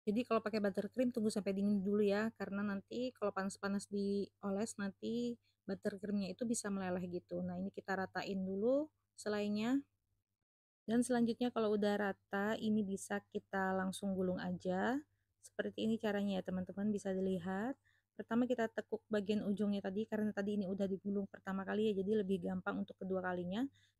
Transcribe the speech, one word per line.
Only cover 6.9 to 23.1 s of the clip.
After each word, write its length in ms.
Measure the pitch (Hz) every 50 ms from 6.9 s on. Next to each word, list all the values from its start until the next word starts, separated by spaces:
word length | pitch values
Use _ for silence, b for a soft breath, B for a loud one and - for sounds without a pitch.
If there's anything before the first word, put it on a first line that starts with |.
| 180 185 175 180
gitu. 320 | 175 175 - _ 175 175 180
Nah, 160 | 180 175 180
ini 80 | 190 202 -
kita 160 | - - -
ratain 480 | 190 190 190 185 - 185 - - 202 190
dulu 480 | 190 185 196 196 208 240 269 285 311 302 - _ _ _ _ -
selainya. 560 | - 214 208 208 208 208 208 208 220 240 262 277 285 - _ _ _ _ _ _ _ _ _ _ _ _ _ _ _ _ _ _ _
Dan 160 | - 220 240 240
selanjutnya 480 | - 254 240 240 226 226 - 247 247
kalau 220 | - 226 220 208 214
udah 220 | 208 208 208 202 202
rata, 580 | 208 196 196 - _ _ - 196 202 214 220
ini 240 | - - 220 214 220
bisa 400 | 208 190 196 185 - - 208 202 - _ -
kita 400 | 208 - _ - 196 190 190 190
langsung 400 | 190 190 190 180 - - 202 190
gulung 240 | 185 185 180 180 185
aja. 560 | - 180 180 175 - 185 180 185 202 220 254 285 - - _ _ _ _ _ _
Seperti 420 | - - _ - 208 208 196 - 208
ini 140 | 220 226 220
caranya 400 | - 214 202 202 202 202 196 185
ya 40 | 185
teman-teman, 420 | - 185 185 185 - 180 196 202 214 208
bisa 160 | 196 - 196
dilihat. 640 | 190 190 190 190 190 175 165 190 190 190 214 262 285 - b b b b b b _
Pertama 320 | - 208 - 226 233 247 240
kita 220 | 254 - 226 220
tekuk 320 | - - - - - 214 - _
bagian 320 | 214 208 196 190 208 214 165
ujungnya 400 | 196 202 185 214 202 202 202 190
tadi, 240 | 196 185 208 220 -
karena 240 | 226 214 214 214
tadi 240 | 208 202 196 208 208
ini 80 | 208 196 175
udah 180 | 196 196 202 190
digulung 400 | 190 180 - 202 196 202 196 -
pertama 400 | - - - 190 190 190 190 190
kali 240 | 196 208 214 220
ya, 80 | 202 190
jadi 240 | 190 196 220 214 202
lebih 240 | 185 196 185 170 190
gampang 380 | 190 185 - 202 196 196 196
untuk 100 | - -
kedua 240 | - 190 185